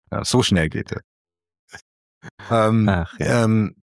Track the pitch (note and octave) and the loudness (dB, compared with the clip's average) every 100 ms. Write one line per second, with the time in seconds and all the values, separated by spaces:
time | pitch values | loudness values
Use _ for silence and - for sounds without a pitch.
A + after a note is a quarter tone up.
0 | - - - B2+ - F#2 D#2 - - - | -10 -8 0 0 2 0 0 -6 -10 -12
1 | - _ _ _ _ _ _ - _ _ | -14 _ _ _ _ _ _ -20 _ _
2 | _ _ G2+ - - A#2 A2 A2+ G#2 F#2 | _ _ -20 -16 -2 2 2 2 2 0
3 | E2 - - B2 A2 A2 G#2 - _ | -2 -6 0 2 2 2 -2 -6 _